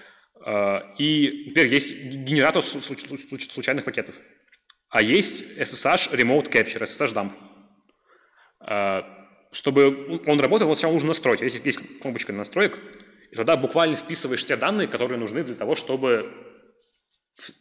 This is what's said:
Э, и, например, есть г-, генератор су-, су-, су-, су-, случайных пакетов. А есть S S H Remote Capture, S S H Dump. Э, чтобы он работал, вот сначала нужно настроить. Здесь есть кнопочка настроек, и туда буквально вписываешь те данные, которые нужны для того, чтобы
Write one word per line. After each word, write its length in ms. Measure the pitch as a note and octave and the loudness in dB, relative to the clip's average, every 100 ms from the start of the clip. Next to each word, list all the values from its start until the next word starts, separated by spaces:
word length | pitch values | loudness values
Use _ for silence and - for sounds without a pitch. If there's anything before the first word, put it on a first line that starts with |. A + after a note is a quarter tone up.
| - - _ _ - | -20 -20 _ _ -4
Э, 360 | G#2 G2+ G2 - - | 0 0 0 -4 -4
и, 460 | D3 D#3 C#3 - - | 0 2 2 0 -4
например, 260 | D3 C#3 | 2 4
есть 220 | C#3 C#3 - | 4 0 -6
г-, 280 | C3+ C3+ | -12 -10
генератор 400 | C3+ D3 C#3 E3 | -2 2 4 2
су-, 180 | - C#3+ | 0 -6
су-, 140 | - C#3 | -10 -12
су-, 220 | - C3+ | -12 -14
су-, 220 | - C3+ | -12 -12
случайных 460 | - - C3 C#3 C#3+ | -10 -6 -2 -2 -4
пакетов. 300 | - - - - _ _ _ _ _ _ | -6 -8 -10 -20 _ _ _ _ _ _
А 120 | - | 2
есть 420 | A2 E3 G3+ - - - | 4 4 2 -4 -10 -6
S 160 | B2 | -2
S 120 | A#2 C3+ | 0 2
H 240 | F3+ - | 2 2
Remote 380 | C3 A#2+ C#3+ C#3 | 2 4 4 4
Capture, 320 | A#2+ A2 A2+ | 2 2 -2
S 100 | A2 | -4
S 80 | - | -2
H 120 | C#3+ | -2
Dump. 180 | A2 G2+ - - - _ _ _ _ _ _ _ _ _ _ - | -2 -4 -8 -20 -20 _ _ _ _ _ _ _ _ _ _ -6
Э, 340 | G#2 G2 F#2+ - - - _ _ | -2 0 -2 -4 -14 -20 _ _
чтобы 680 | - - C#3 C#3 C#3 C#3 E3 D3+ | -8 0 6 6 4 -6 -6 0
он 120 | D3 | 2
работал, 280 | C3+ D3 D#3 | 4 4 4
вот 100 | D3+ | 2
сначала 160 | E3 | 2
нужно 140 | D#3+ D3 | 2 2
настроить. 320 | D#3+ C3 G#2 | 0 2 2
Здесь 200 | A#2+ A#2+ | 0 -2
есть 360 | C3+ - - - | -2 -4 -6 -12
кнопочка 340 | C#3 A#2+ - | -8 -8 -6
настроек, 440 | G2+ G2+ - G3+ - - - - _ _ | -8 -6 0 0 -2 -18 -20 -20 _ _
и 40 | A2 | -6
туда 220 | A2+ D#3 | 2 2
буквально 380 | B2+ E3 D#3+ D3 | 2 2 2 0
вписываешь 500 | - E3 C3+ B2 - | -4 -6 -4 -4 -2
те 100 | C3 | 0
данные, 320 | C3+ G#3 D3+ | 0 0 -2
которые 300 | A#2 B2 B2 | -2 -2 -2
нужны 260 | A2 A#2 | -4 -4
для 120 | C#3 A2+ | -6 -4
того, 180 | G#2+ | -2
чтобы 580 | D#3 - C3+ C3 A#2 A2 - - - _ _ _ _ _ _ _ - - - | -2 -2 0 2 2 0 -12 -20 -20 _ _ _ _ _ _ _ -20 -20 -20